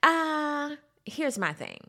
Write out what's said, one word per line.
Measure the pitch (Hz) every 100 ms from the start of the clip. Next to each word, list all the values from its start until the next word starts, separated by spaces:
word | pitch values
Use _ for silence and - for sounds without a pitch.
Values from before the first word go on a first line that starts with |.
Uh, | 320 330 320 302 302 294 294 294 _ _
here's | - - 302 226
my | 175
thing | 151 - 50